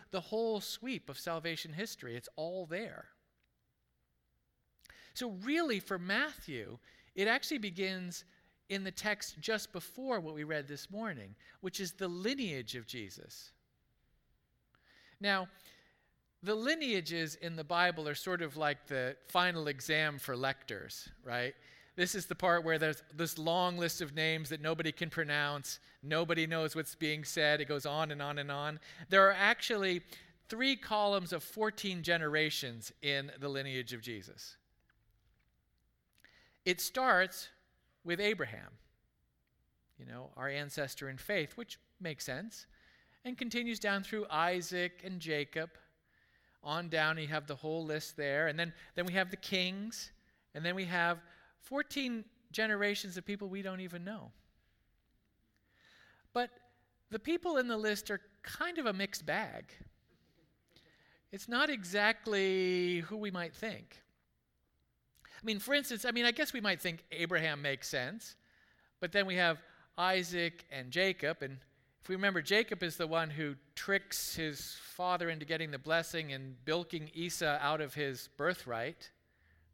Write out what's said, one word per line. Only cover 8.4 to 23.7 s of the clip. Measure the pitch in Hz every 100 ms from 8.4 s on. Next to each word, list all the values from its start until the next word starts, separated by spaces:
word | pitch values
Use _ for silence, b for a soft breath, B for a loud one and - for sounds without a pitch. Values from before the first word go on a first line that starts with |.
| b b -
in | 196
the | 190
text | - 214 208 - 156
just | 180 220 -
before | 180 - - 262 226
what | 160
we | 151
read | 151 156 139
this | 143 -
morning, | 202 226 139 98 104 B B
which | 190 -
is | 180
the | - 185
lineage | 175 208 277 220 135 113
of | 127 110
Jesus. | 127 98 - 78 - - - _ _ _ _ _ _ _ _ _ _ _ _ b b b b
Now, | 202 196 185 B B B B B B B _ _
the | 180 214
lineages | 247 330 277 196 156 170 160 -
in | 170
the | 165
Bible | 151 170 180 160 151
are | 143
sort | 185 180
of | 160 143
like | 147 143 -
the | 135 127 139 -
final | 180 180 170 147
exam | 139 120 156 156 143
for | - 123
lectors, | 135 - - 104 - - - -
right? | 127 120 127 - B B B B
This | 180
is | 202 -
the | 170
part | 185 170
where | 160 160
there's | 156 147 -
this | 151 165 -
long | 160 175 180